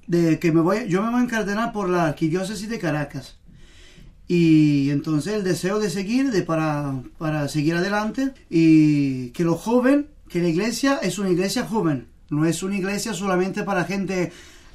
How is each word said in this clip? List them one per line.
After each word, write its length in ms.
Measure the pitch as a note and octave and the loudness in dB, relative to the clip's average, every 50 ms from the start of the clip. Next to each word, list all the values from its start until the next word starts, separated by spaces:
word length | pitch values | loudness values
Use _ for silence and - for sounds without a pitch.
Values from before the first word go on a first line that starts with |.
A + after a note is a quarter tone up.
| - - | -4 -2
de 320 | E3+ E3+ E3+ E3 D#3 D3+ | 0 2 4 4 2 2
que 140 | - E3+ D#3 | 2 2 4
me 80 | E3 | 4
voy, 260 | D#3 E3+ G3 G#3+ B3 G#3+ | 4 4 2 0 0 0
yo 160 | E3 F#3+ G#3+ | 0 0 0
me 80 | A#3 | 0
voy 80 | A#3+ B3 | 0 0
a 40 | B3 | 0
encardenar 500 | A#3+ A#3 A3 G3+ F#3+ G3+ G#3 A#3+ A3+ A#3 | 0 0 -2 -2 -2 -2 -2 -2 -2 -4
por 160 | G#3+ G3+ F3+ | -4 -2 0
la 160 | F3+ F3 E3+ | 0 2 0
arquidiócesis 640 | D#3 C#3 - E3 D#3+ D3+ F#3 F#3+ F#3 A3 G3+ G#3 G#3 | 0 0 0 -2 0 0 -2 -2 -4 -6 -8 -8 -8
de 100 | A#3 A3 | -8 -6
Caracas. 580 | - E3 C#3+ D3+ D3 C#3+ - C#3 B2+ - - - - - - - - - - - - - - - - - - - - - | -4 -4 -2 -2 -4 -6 -8 -12 -14 -14 -18 -20 -20 -20 -20 -20 -20 -20 -20 -20 -20 -20 -20 -20 -20 -20 -20 -14 -6 0
Y 600 | F3 F3 E3+ E3 D#3 D#3 D#3 D3+ D3 C#3+ C#3 C#3 | 2 4 6 6 6 6 6 6 4 2 2 0
entonces 420 | D3 C#3+ - D#3+ D#3 D3+ C#3 F3 G#3+ | 0 -2 -2 -2 -2 -2 -2 -2 -4
el 100 | G#3+ G3 | -2 -2
deseo 360 | F#3 F3 - - F3+ G3 G#3+ | -2 -2 -2 -2 -2 -2 -2
de 100 | G#3+ G3+ | -2 -2
seguir, 420 | D#3+ G3 F#3+ F#3 A3+ B3+ C4+ C#4 | -4 -4 -4 -2 0 0 0 0
de 120 | A#3 F#3 - | 0 -2 -2
para, 600 | - E3 D#3+ D#3+ D#3 D3 D3 D3 C#3 C3+ C3 B2 - - - | -2 -2 -2 -2 -2 -2 -4 -4 -4 -6 -8 -8 -12 -12 -8
para 320 | E3 D#3 D3+ D3+ C#3+ C#3 | -6 -4 -4 -2 -4 -4
seguir 260 | - D3+ C#3+ D#3 E3 | -2 -2 0 0 0
adelante, 580 | E3+ F3 G3+ G3+ G#3 G#3 A3 G#3+ - C4+ C4+ C4+ - - - | 0 0 -2 -2 -2 -2 -4 -4 -4 -4 -4 -6 -10 -10 -2
y 840 | - E3 E3 D#3+ D#3+ D#3 D#3 D3+ D3+ C#3+ C#3+ C#3 C3 B2+ B2+ A#2+ | 0 4 6 6 8 8 6 6 4 2 2 0 -2 -4 -8 -8
que 120 | - - F3 | -4 -2 0
lo 120 | E3+ E3+ | 0 0
joven, 520 | E3 - G#3+ A#3 B3 A#3+ B3+ C#4 C#4+ D4 - - - - - | 0 0 0 2 2 4 4 4 2 0 -2 -10 -20 -14 -8
que 120 | - F3 | -4 -2
la 60 | E3+ F3 | 0 0
iglesia 520 | D#3+ E3+ G3+ A#3 A#3+ - - C4+ C#4 C#4 | 0 0 -2 -2 -2 -2 0 0 0 0
es 180 | - F#3+ F3 - | -2 -4 -4 -2
una 120 | G3+ F#3+ | -2 0
iglesia 340 | F3+ E3 F#3 G3 - B3+ - | 0 0 0 0 -2 -4 -4
joven, 420 | D#3 G3 A3+ F3+ E3 D3+ B2+ - - - - - - | -4 -2 -2 0 0 0 -2 -4 -10 -20 -20 -10 -6
no 160 | D3+ D3 D#3 | -2 0 0
es 180 | E3 D#3+ D#3+ - | 0 0 -2 -4
una 140 | F#3+ G3+ G3+ | -4 -4 -4
iglesia 360 | F3+ G3 G3+ G#3 - A#3 G#3+ | -4 -4 -4 -4 -6 -6 -6
solamente 500 | E3 G3 G3 F#3 F3+ F#3 F#3+ E3+ G#3 G3+ | -4 -2 -2 0 0 0 0 -2 -4 -4
para 200 | F#3 G3+ F#3 E3 | -2 -2 -2 -2
gente, 480 | - F#3+ G3 G3 E3+ F#3+ F#3 F3 - - - - - - - - - - | -2 -4 -4 -4 -4 -2 -2 -2 -4 -6 -10 -20 -20 -20 -20 -20 -18 -10